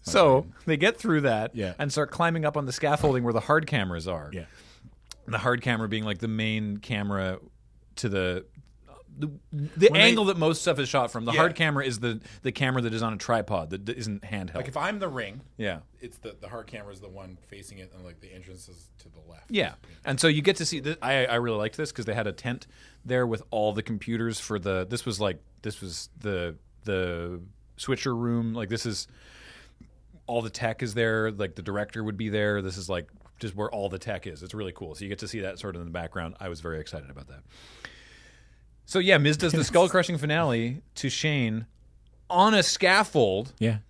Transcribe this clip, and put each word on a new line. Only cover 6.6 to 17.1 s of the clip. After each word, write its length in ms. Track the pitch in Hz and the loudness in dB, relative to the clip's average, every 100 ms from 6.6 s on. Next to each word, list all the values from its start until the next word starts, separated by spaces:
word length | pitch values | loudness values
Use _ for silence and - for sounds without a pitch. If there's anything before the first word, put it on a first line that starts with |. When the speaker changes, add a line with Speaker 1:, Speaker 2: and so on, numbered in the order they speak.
| 107 104 | -2 -6
Speaker 1:
camera 600 | - 107 101 98 95 92 - _ _ - _ - | -4 -4 -2 -2 -2 -4 -12 _ _ -20 _ -6
to 120 | 113 | -2
the, 360 | 98 92 90 - - - - - - - 143 | 0 0 -2 -6 -20 -20 -20 -20 -20 -20 -8
the, 140 | 151 143 - | -8 -8 -10
the 340 | 147 147 160 196 | -8 -6 6 8
Speaker 2:
When 60 | |
they 80 | 175 220 | 10 8
Speaker 1:
angle 160 | 226 196 | 8 4
that 100 | 180 | 4
most 240 | 156 160 | 2 4
stuff 160 | 175 143 | 2 0
is 120 | 131 | 2
shot 200 | 139 117 | 2 0
from. 140 | 120 | -2
The 80 | 117 | 0
Speaker 2:
Yeah. 80 | 117 | 4
Speaker 1:
hard 160 | 170 165 | 4 4
camera 300 | 160 143 135 | 2 2 0
is 160 | 110 | -2
the, 180 | 120 110 - - | -2 -4 -8 -6
the 100 | 131 | -6
camera 300 | 127 135 127 | 0 0 2
that 120 | 117 | 0
is 80 | 113 | 0
on 120 | 113 | -2
a 40 | 107 | -4
tripod 520 | - 117 101 98 78 | 0 0 2 -2 -2
that 160 | 95 101 | -8 -8
d-, 80 | 127 | -8
isn't 280 | 110 101 | -6 -8
handheld. 320 | 95 101 90 85 | -6 -8 -6 -6
Speaker 2:
Like, 120 | 131 | -6
if 80 | 135 | -4
I'm 240 | 170 208 | -4 -2
the 80 | 190 | -6
ring, 320 | 131 104 117 - - | -6 -8 -12 -18 -6
Speaker 1:
Yeah. 240 | 104 82 - - | -6 -6 -12 -20
Speaker 2:
it's 160 | 120 - | -20 -14
the, 180 | 113 98 | -16 -14
the 80 | 95 | -14
hard 180 | 117 104 | -14 -14
camera 240 | 113 101 | -14 -14
is 80 | 95 | -16
the 80 | |
one 300 | 98 | -18